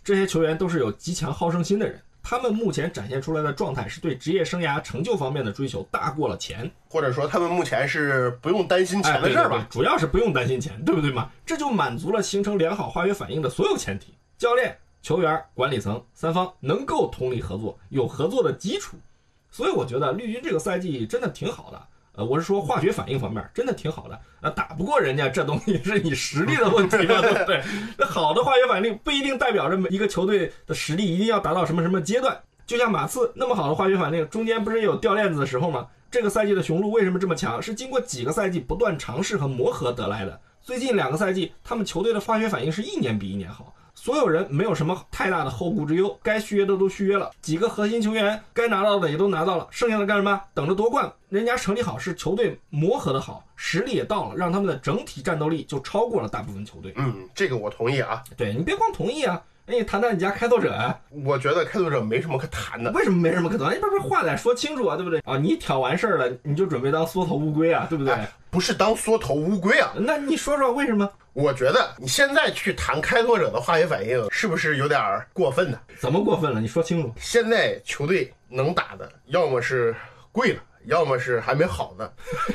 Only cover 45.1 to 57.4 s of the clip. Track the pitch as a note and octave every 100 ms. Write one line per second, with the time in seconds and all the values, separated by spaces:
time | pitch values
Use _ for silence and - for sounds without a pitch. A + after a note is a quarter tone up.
45.1 | - F#3+ F3 - - F3 - D3 E3+ G3+
46.1 | - A3 G#3+ G#3 G3+ G3 F#3+ F#3+ - G3
47.1 | G3 E3 - - E3 A3+ G#3 G#3 A#3 G#3+
48.1 | A3 G#3 G#3+ - - A#3 G3 G#3 G3+ D#3+
49.1 | D#3 G3+ D#3+ F3+ E3+ - - A#3+ G#3+ G3+
50.1 | G#3 G3 G3 - E3+ D3 F#3+ A#3 C4+ G3
51.1 | - - G3 A#3 B3 F#3 A3 F#3+ - F#3+
52.1 | - D#3+ G#3 G3 - - D3 D#3+ - F#3
53.1 | E3 - - - - - E3+ B3+ G3+ -
54.1 | G#3 - - F3+ G3 F#3+ C#3 D3 G#3 -
55.1 | D3 F#3 D#3 D#3 D#3+ - C3+ - G3+ A#3+
56.1 | G#3 G#2+ G#2+ G#2+ G2 G#2+ F#2+ F#2 A#2 C3
57.1 | G2+ F#2 -